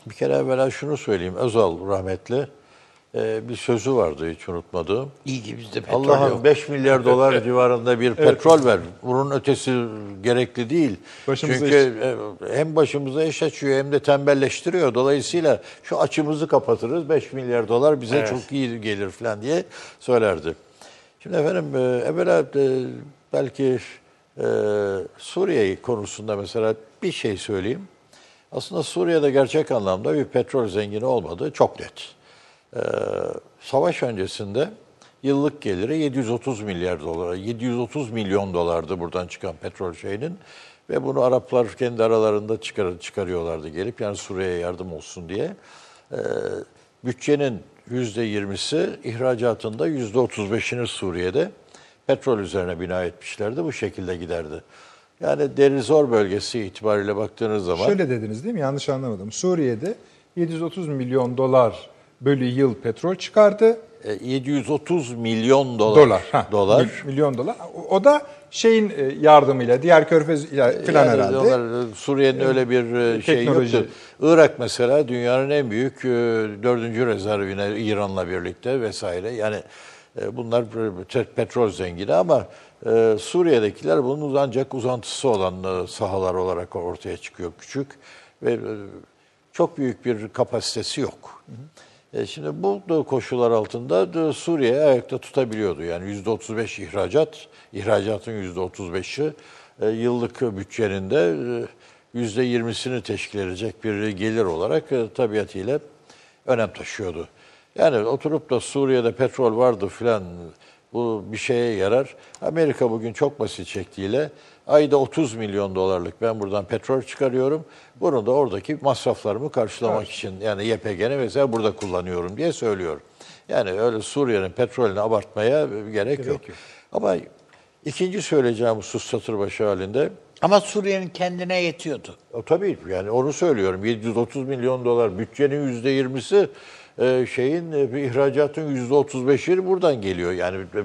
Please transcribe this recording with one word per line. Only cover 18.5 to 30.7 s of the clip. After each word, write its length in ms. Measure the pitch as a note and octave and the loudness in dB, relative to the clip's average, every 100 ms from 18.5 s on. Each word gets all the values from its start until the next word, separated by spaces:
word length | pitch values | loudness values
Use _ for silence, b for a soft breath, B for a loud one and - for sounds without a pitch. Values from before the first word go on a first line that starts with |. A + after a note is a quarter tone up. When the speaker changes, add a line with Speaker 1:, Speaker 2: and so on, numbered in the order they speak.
Speaker 1:
iyi 280 | C#3 B2+ A#2 | -4 -4 -4
gelir." 300 | G#2+ G2+ G2 | -4 -4 -6
falan 320 | - A#2 G#2 | -6 -6 -4
diye 220 | A#2+ E3+ - B B B | -2 -2 -4 B B B
söylerdi. 540 | - A#2+ G#2+ E2 D#2+ D#2+ _ B B B B _ | 2 4 4 2 -4 -8 _ B B B B _
Şimdi 140 | - F3 | -4 0
efendim, 280 | D3+ F3+ D3+ C3+ | 0 0 -2 -2
e, 20 | |
evvela, 600 | B2+ B2 A#2+ E3 F3+ E3+ C#3 C#3+ | 0 0 -2 -2 2 2 2 0
e, 280 | C3+ C3 B2+ B2 D3 - - | 0 0 -4 -10 -16 -20 -6
belki, 460 | C#3+ C3+ C3+ C3+ B2 - - _ b _ - | -4 -4 -2 0 0 -4 -20 _ b _ -6
e, 60 | A#2 A2 G#2 G#2 G2+ G2 F2 - | -2 0 0 0 0 -4 -8 -14
Suriye 640 | - F3 G3 C#3+ G2 F#2 | -10 -4 0 2 0 -2
konusunda 540 | - A2 G2+ - G#2+ G2+ | -4 -4 -6 -10 -6 -6
mesela 380 | F#2+ A#2 A2 A2 - - | -4 -2 0 -2 -8 -8
bir 100 | F#3+ | -6
şey 240 | - A#2 F#2+ | -4 -4 -4
söyleyeyim. 520 | - G2 G2 D#3 G3 _ _ b b b b | -4 -4 -2 -6 -10 _ _ b b b b
Aslında 300 | B2+ - F3 | -10 -6 -6
Suriye'de 480 | C#3+ F3 F3 D#3+ D3 | -4 -2 2 2 4
gerçek 400 | C3+ C3 D#3 D3+ | 4 4 2 0
anlamda 440 | B2+ G2 F#2+ B2+ | 0 0 0 0
bir 100 | D3+ | -2
petrol 440 | B2+ B2 - C3+ | 0 -2 0 -2
zengini 360 | A2 | 0